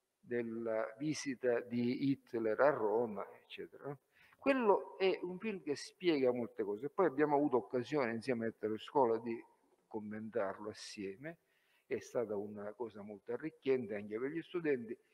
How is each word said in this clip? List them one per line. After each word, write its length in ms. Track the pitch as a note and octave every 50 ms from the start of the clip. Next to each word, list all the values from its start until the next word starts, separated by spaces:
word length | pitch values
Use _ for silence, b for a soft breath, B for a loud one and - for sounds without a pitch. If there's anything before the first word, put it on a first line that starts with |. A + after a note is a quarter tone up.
| _ _ _ _
della 760 | _ A#2+ A#2+ A#2+ A#2 A2+ A2+ A#2 A2+ A2+ A2 A2 - - - B2
visita 640 | D3 D#3 C#3 - - C#3+ B2 - - B2 A#2 A#2
di 500 | A#2+ - A#2+ A#2+ A#2+ A#2+ C3 - C#3 C#3
Hitler 500 | C3+ - _ - - A2+ A2+ A2 G#2+ A2
a 100 | B2+ D3
Roma, 560 | C#3 B2 A2 G2+ G#2 A#2 B2 A2 G2 G2 G2+ - - -
eccetera. 540 | _ - - G2 F2 - - - - C#3 D3 - _ b b b b b b b
Quello 600 | - C4+ C4+ C4 A#3 G3+ F#3 - - - - -
è 200 | F#3+ F#3+ E3 -
un 160 | F#3 F3+ F#3 F3+
film 240 | G#3+ A3 G3+ F3+
che 140 | - D3+ C#3
spiega 560 | - - - - - F#3 E3+ D#3 C#3 C3 B2
molte 320 | B2 B2 A#2 - - - G#2
cose. 260 | G2 G#2 A2 C3+ -
Poi 160 | - - -
abbiamo 300 | C#3 C3 C#3+ D3+ D3+ D3
avuto 200 | C#3 D3 D3+ B2+
occasione 560 | A#2 - - - B2+ A#2+ - D3+ D3 B2+ A2+
insieme 340 | A#2 A2+ - C3+ B2 A2+ A2+
a 20 | A2+
Ettore 300 | - - A2 G#2+ A2 G#2+
Scola 400 | - - - D3 B2+ A2+ A2+ A2+
di 240 | A#2+ A#2 A2+ A#2+ - _ _ _ _ _ _ _ _
commentarlo 840 | _ - A2 G#2+ G#2 G#2+ G#2+ A2 A2 - A2+ G2 G2 F#2+ G#2+ G#2 G#2+
assieme, 680 | G#2+ - - - - G#2+ F#2+ G2 G2 A2 C#3 D#3+ E3+ _ _ _ _ _ _ _ _ _ _
è 120 | - C3 G#2+
stata 380 | - - - B2+ A2+ G#2 G#2+
una 360 | G2 G#2+ G#2 G#2 G#2 G2+ G#2+
cosa 300 | G#2+ - A#2+ A2 G#2 G#2
molto 300 | G2+ G#2+ G#2 G2 _ -
arricchente 640 | A#2+ B2 D3 D#3 - - - C3+ C3 B2+ A#2 G2 A2
anche 240 | G#2 G#2 G#2 G#2 A2+
per 120 | B2+ C#3+
gli 120 | D#3+ E3
studenti, 540 | D#3 - - F3 E3 D3+ C#3 B2 A2+ G#2+ A#2+ _ _ _